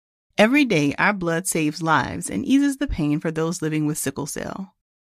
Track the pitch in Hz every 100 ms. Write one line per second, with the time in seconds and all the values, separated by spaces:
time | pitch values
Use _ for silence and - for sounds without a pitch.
0 | _ _ _ - 214 294 262 165 143 -
1 | 180 202 170 165 185 170 151 151 160 147
2 | - - - - - 269 285 269 277 -
3 | 147 147 170 160 165 175 156 156 151 156
4 | - - - - - - 190 _ _ _